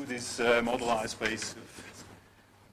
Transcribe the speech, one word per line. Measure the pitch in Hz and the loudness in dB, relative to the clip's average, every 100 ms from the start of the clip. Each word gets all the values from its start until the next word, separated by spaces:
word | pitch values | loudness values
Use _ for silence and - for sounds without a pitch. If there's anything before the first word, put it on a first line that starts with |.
this, | 139 123 - - | -6 -6 -4 2
uh, | 120 117 | 6 6
moduli | 117 127 117 113 113 | 6 2 2 2 0
space | - 110 113 - - | -2 -2 -2 -6 -10
of | - - - - - - - - - - - | -14 -16 -16 -18 -18 -20 -20 -20 -20 -20 -14